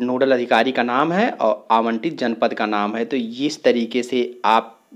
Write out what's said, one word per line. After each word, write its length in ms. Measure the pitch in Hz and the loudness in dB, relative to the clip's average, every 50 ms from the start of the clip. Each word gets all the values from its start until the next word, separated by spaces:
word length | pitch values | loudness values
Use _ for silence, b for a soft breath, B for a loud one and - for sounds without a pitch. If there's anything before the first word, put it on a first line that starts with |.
नोडल 300 | 123 123 127 123 135 135 | -4 -2 2 2 2 2
अधिकारी 400 | 131 123 120 120 127 113 117 135 | 2 2 2 2 2 2 2 2
का 120 | 131 131 120 | 0 -2 -2
नाम 300 | 120 120 131 147 165 170 | 0 2 0 0 2 2
है 180 | 190 226 254 | 0 0 0
और 360 | - - - 110 107 - - - | 0 0 0 0 0 0 0 0
आवंटित 460 | 113 113 117 117 113 110 - 170 156 131 | 2 2 2 2 -2 -2 -4 -6 -4 -2
जनपद 360 | 127 117 117 113 120 117 117 | -4 -4 -2 0 0 -2 0
का 120 | - 113 | -2 -4
नाम 300 | 107 107 104 104 104 110 | -2 -2 -2 -2 -2 -2
है। 100 | 117 117 | -4 -4
तो 120 | 117 143 131 | -4 -4 -4
इस 460 | 117 110 117 123 139 147 151 - - | -4 -6 -6 -4 -4 -4 -4 0 2
तरीके 400 | 131 120 120 117 113 - 127 120 | 2 2 2 0 -2 -2 -4 -2
से 380 | - 127 127 123 123 - - - | -2 -2 -2 -2 -2 -4 -4 0
आप 360 | 104 110 113 113 - - _ _ _ - | 2 2 2 2 -2 -14 _ _ _ -14